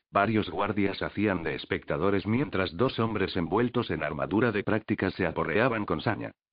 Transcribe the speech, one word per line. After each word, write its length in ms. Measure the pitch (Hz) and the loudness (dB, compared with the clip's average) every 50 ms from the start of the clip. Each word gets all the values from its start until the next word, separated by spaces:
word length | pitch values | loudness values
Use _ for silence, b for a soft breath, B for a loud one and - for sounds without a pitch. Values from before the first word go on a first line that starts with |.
| - _ | -18 _
varios 400 | - 101 101 107 110 107 95 90 | 2 2 2 4 2 2 0 0
guardias 520 | 82 - 98 101 107 101 98 95 80 - 87 | -2 -2 -2 0 0 0 0 0 0 -2 -6
hacían 400 | 78 - - 101 107 95 87 80 | -6 -2 0 0 2 0 0 -2
de 120 | 80 69 | -4 -4
espectadores 720 | 64 - - 98 85 - - 80 73 82 98 101 98 - | -6 -4 -4 -4 -4 -2 -4 -2 0 2 2 2 0 0
mientras 500 | 101 110 123 147 - - 95 95 90 - | 0 0 0 0 -2 -2 -2 -2 -2 0
dos 220 | 87 127 135 127 - | 0 0 0 2 0
hombres 380 | 113 113 107 104 95 87 - | 0 0 0 0 -2 0 0
envueltos 540 | 92 85 80 85 107 123 120 123 123 117 - | -2 0 2 2 2 2 2 0 -2 -2 -2
en 120 | 92 78 78 | -2 -2 -2
armadura 500 | 73 78 71 67 69 85 104 120 120 101 | -4 -2 -4 -2 0 2 2 2 2 2
de 120 | 104 92 | 0 0
práctica 460 | - 101 110 - - 107 - - 95 | 0 0 0 0 -2 -2 0 0 0
se 160 | - - 95 | 0 0 0
aporreaban 580 | 82 - - 80 80 78 101 117 131 117 110 107 | 0 0 0 -2 0 2 2 2 2 2 0 -2
con 160 | - 90 76 | -2 -2 0
saña. 320 | - 120 107 - 57 - - _ _ _ | 0 -2 -2 -2 -4 -8 -10 _ _ _